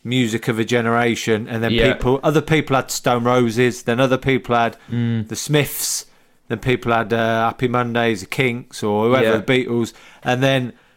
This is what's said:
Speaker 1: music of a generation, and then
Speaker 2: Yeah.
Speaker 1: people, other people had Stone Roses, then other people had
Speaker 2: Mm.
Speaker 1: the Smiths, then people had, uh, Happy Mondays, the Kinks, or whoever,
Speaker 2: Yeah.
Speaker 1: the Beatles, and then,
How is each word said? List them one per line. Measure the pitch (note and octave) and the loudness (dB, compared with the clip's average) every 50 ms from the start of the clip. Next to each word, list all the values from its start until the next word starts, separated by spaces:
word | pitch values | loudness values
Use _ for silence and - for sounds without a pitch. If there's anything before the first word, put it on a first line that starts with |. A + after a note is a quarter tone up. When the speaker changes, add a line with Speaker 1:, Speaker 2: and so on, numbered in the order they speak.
| - | -8
Speaker 1:
music | A2+ B2+ C3 B2 A2 A2+ A2+ - | -2 0 0 0 0 0 -2 -2
of | C3 A2+ A2 | -2 -2 -2
a | A2 | 0
generation, | G2+ A#2+ A#2+ A2+ A2+ A#2 A#2+ A#2+ A#2+ A2+ - - A2+ A2 G#2 A#2 - | 0 0 0 2 2 2 2 2 0 0 -2 0 0 0 0 -2 -4
and | A#2+ A2+ A2+ | -6 -4 -2
then | A2+ | 0
Speaker 2:
Yeah. | A2+ A2+ A2+ - - | 2 2 2 2 2
Speaker 1:
people, | - - B2 C3 C3+ - | 0 0 0 0 2 2
other | D#3+ D3 D#3 | 2 2 2
people | - - D#3+ D3+ C3+ - C3+ | 2 2 0 0 0 2 0
had | B2+ - - | 0 0 -2
Stone | - - - C3 B2 A#2+ A#2+ | -6 -4 0 0 0 2 2
Roses, | B2 B2 B2+ B2 A#2 G#2+ A#2+ B2+ B2 A2 - - | 2 4 4 2 2 2 2 2 0 0 -2 -4
then | - A#2 B2 | -2 0 2
other | C3+ B2 C3 | 2 2 0
people | B2+ - C3+ C3 A#2+ - - A#2+ | 0 0 0 0 0 0 0 0
had | A#2 A#2 A2+ - - - - | 2 0 0 -2 -6 -12 -8
Speaker 2:
Mm. | A2+ A#2+ A#2 A#2 A#2 A2+ G#2+ | -4 -2 -2 0 0 -2 -4
Speaker 1:
the | - A2+ | -4 -8
Smiths, | - - - D3 D3 C#3 - - - - - - - - - _ _ _ _ _ _ _ | -8 -4 0 0 0 0 0 -4 -6 -6 -6 -6 -8 -8 -12 _ _ _ _ _ _ _
then | - A#2+ G#2+ | -8 -8 -4
people | - C3 B2 - - A#2 | -2 0 -2 0 0 0
had, | A#2 A2+ A2+ G2+ A#2 | 0 0 0 0 0
uh, | A2+ A2+ A2+ A2+ A2+ A2+ A2+ | 0 0 0 0 0 0 0
Happy | A2+ - C3 | -2 -2 -2
Mondays, | A#2+ A#2+ B2 A#2+ A#2+ A#2 A#2 A#2 A#2 A2 F#2 | -2 0 0 -2 0 0 0 0 0 0 -2
the | - | -4
Kinks, | - - - C3+ B2 A#2+ B2 C3+ - - - | -6 -2 -2 0 0 -2 -4 -8 -14 -10 -6
or | - - G#3 G#2+ A2 A#2+ | -2 0 0 2 2 2
whoever, | B2+ C3 A#2 | 4 4 4
Speaker 2:
Yeah. | A2 A3+ | 2 2
Speaker 1:
the | G#3+ F#3+ | 0 0
Beatles, | - C3 B2+ B2 A#2+ A#2+ A#2+ A2+ A2 - - - - - - - | 2 0 2 0 0 -2 -2 -2 -4 -6 -12 -20 -20 -20 -8 -4
and | B2 B2+ B2+ | -2 0 2
then, | C3 C3+ C3+ C3 B2 A2+ - _ _ _ _ | 2 2 2 0 -2 -4 -8 _ _ _ _